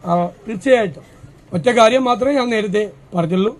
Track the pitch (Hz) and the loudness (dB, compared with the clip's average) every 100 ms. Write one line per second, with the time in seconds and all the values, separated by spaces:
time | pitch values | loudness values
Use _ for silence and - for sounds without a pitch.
0 | 175 175 175 - - 214 269 247 202 135 | -2 -2 -2 -8 -12 -6 2 2 2 -6
1 | - - - - - 180 240 233 220 254 | -20 -20 -20 -20 -8 -4 0 4 4 4
2 | 247 240 254 285 247 220 208 208 208 - | 0 0 0 0 0 -2 -2 -2 -4 -8
3 | - 180 165 185 208 | -8 -4 -2 0 -2